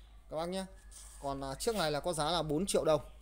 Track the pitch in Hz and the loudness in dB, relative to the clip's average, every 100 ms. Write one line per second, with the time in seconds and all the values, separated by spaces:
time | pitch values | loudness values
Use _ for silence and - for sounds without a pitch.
0 | - - - 147 170 190 185 - - - | -20 -20 -10 -6 -4 -4 -6 -12 -20 -18
1 | - - 139 139 135 135 233 214 156 147 | -18 -10 -6 -4 -6 -2 0 2 2 2
2 | 180 160 151 170 156 151 196 185 160 151 | 0 0 2 2 2 0 2 4 6 4
3 | - - | 2 -16